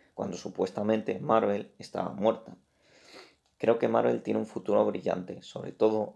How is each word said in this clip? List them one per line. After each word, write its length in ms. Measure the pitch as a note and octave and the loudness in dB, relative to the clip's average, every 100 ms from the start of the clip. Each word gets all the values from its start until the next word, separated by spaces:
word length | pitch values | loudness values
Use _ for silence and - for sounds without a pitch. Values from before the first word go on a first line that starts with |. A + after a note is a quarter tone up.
| _ | _
cuando 220 | - G#2 F2 | -8 -8 -6
supuestamente 840 | - F#2 F#2 - G#2 A2 G#2+ - | -8 -4 -4 -2 0 0 -2 -4
Marvel 540 | C#3 A2+ G#2 G2+ - - | 2 2 2 0 -4 -14
estaba 340 | - G2 F2+ | -10 -6 -6
muerta. 440 | - G#2+ A2+ - - _ _ _ _ - - - _ _ _ | 0 2 2 -2 -20 _ _ _ _ -20 -20 -20 _ _ _
Creo 220 | A2+ A#2 | 2 4
que 100 | A#2 | 4
Marvel 340 | A2+ A#2+ A#2+ | 4 2 2
tiene 180 | A2 A2 | 0 -2
un 60 | A2 | -2
futuro 380 | - - G#2 | -6 0 2
brillante, 580 | G#2+ G2+ F#2+ F#2 F2+ F2+ | 2 0 -2 -4 -4 -12
sobre 300 | - - F#2+ | -12 -12 -10
todo 420 | - A2 G#2+ G#2 | 2 2 2 -2